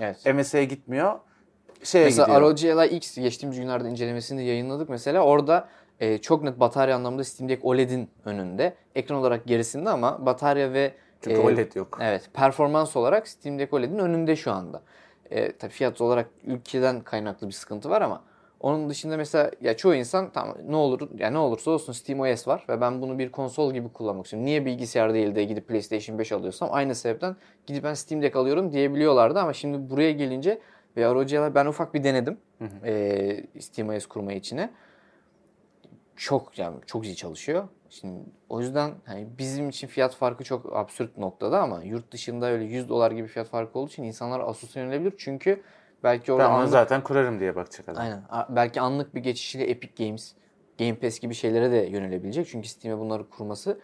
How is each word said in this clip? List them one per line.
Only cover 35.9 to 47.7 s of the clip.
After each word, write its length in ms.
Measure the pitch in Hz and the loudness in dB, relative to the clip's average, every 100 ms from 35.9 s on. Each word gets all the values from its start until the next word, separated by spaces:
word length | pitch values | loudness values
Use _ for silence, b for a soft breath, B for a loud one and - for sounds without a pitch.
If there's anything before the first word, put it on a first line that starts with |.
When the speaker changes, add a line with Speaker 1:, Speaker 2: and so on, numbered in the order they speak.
| - _ - | -20 _ -12
Speaker 1:
Çok 420 | - 139 - - | -2 -2 -2 -8
yani 180 | 87 71 - | -8 -10 -10
çok 180 | 117 | -10
iyi 120 | 110 87 | -8 -10
çalışıyor. 520 | 87 80 - 165 196 _ _ | -12 -10 -4 -4 -4 _ _
Şimdi 300 | - 95 90 - - - | -18 -14 -14 -16 -20 -10
o 120 | 113 | -8
yüzden 320 | 123 139 147 - | -4 -4 -4 -6
hani 240 | - 101 107 123 | -16 -14 -14 -10
bizim 300 | 135 139 147 | -8 -6 -8
için 180 | 135 135 | -8 -8
fiyat 280 | - 131 - | 0 0 0
farkı 280 | 123 120 | -4 -2
çok 320 | 131 127 - 104 | -6 -8 -4 -6
absürt 420 | 104 - 117 - | -6 -6 -8 -6
noktada 420 | 95 - 101 175 | -8 -4 -2 0
ama 220 | 165 87 | 0 -4
yurt 280 | 87 113 117 | -8 -10 -10
dışında 340 | 120 - 120 123 | -12 -10 -4 -2
öyle 180 | 120 | -2
yüz 240 | 110 123 120 | -2 -6 -2
dolar 220 | 117 113 | 2 2
gibi 180 | 113 110 | 2 -6
fiyat 200 | 117 113 | -8 -6
farkı 300 | 117 113 127 | -6 -6 -6
olduğu 120 | 139 | -8
için 120 | - | -8
insanlar 380 | 120 110 120 127 | -10 -8 -8 -6
Asus'a 400 | - 113 117 139 | -6 -8 -10 -10
yönelebilir. 340 | 127 139 180 196 | -6 -2 -2 -4
Çünkü 440 | - 135 - 196 b b b _ | -8 -4 -2 -2 b b b _
belki 280 | 120 123 131 | 0 2 2
orada 120 | 131 | 4
Speaker 2:
Ben 60 | 107 | 6
onu 80 | 127 | 4
Speaker 1:
anlık 120 | 127 | 6
Speaker 2:
zaten 320 | 135 113 135 | 6 6 2
kurarım 380 | 131 139 127 107 | 0 0 0 0
diye 160 | 92 87 | -2 -4
bakacak 320 | 85 | -8